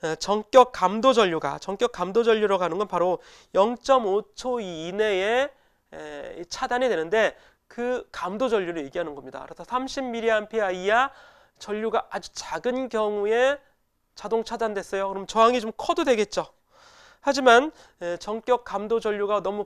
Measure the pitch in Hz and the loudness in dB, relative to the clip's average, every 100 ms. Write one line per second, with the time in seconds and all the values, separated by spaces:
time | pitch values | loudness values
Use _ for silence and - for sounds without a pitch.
0 | 160 156 - 208 214 262 247 - 185 208 | -4 -6 -2 -2 6 8 8 4 0 4
1 | 262 233 202 160 147 147 - 196 233 - | 4 4 4 2 -4 -6 -8 -2 -2 -2
2 | 180 196 233 220 208 190 180 165 208 180 | -2 0 2 2 2 2 0 -2 -4 0
3 | 175 170 - - _ 180 202 240 - 262 | 0 -2 -6 -20 _ 0 2 0 2 2
4 | 220 196 214 - 254 247 196 165 165 190 | 4 -2 -4 -10 -6 -4 -6 -8 -8 -2
5 | 214 190 196 240 285 - _ _ _ 160 | 0 0 0 0 -2 -6 _ _ _ -16
6 | 151 147 - - 175 - 247 247 254 180 | -14 -14 -14 -14 -14 -8 -2 0 0 0
7 | 160 214 202 - - _ _ - 240 247 | 0 2 2 0 -20 _ _ -8 -4 -4
8 | - - 180 202 254 214 175 170 139 175 | -8 -10 -8 -2 0 0 -2 -6 -8 -6
9 | 165 139 131 131 - - 175 247 262 - | -6 -8 -14 -16 -16 -18 -8 -6 -6 -8
10 | 254 233 226 220 214 220 202 185 185 226 | -6 -4 0 0 0 -2 -2 -2 2 4
11 | 269 - - _ _ _ - 214 220 220 | 2 -4 -20 _ _ _ -8 -6 -2 -4
12 | - 196 - - - 165 233 247 262 226 | -4 -10 -12 -14 -10 -6 -4 -4 -4 -2
13 | 214 208 202 226 254 285 _ _ _ _ | -2 -2 0 2 2 0 _ _ _ _
14 | _ - 208 226 220 226 226 202 180 196 | _ -16 -4 -4 -2 -4 -4 -4 -6 -4
15 | 196 190 190 214 226 247 220 - - 349 | -4 -6 -4 4 6 4 -2 -8 -2 0
16 | 302 233 202 - 160 _ _ _ - - | 2 2 0 -2 -6 _ _ _ -20 -20
17 | - _ - 277 254 233 302 - - _ | -20 _ -2 4 8 8 6 -6 -20 _
18 | 175 175 - - - 247 - 196 208 226 | -6 -6 -6 -8 0 0 0 -6 -2 -2
19 | 214 208 202 208 185 202 | -2 -4 -2 -2 -2 -6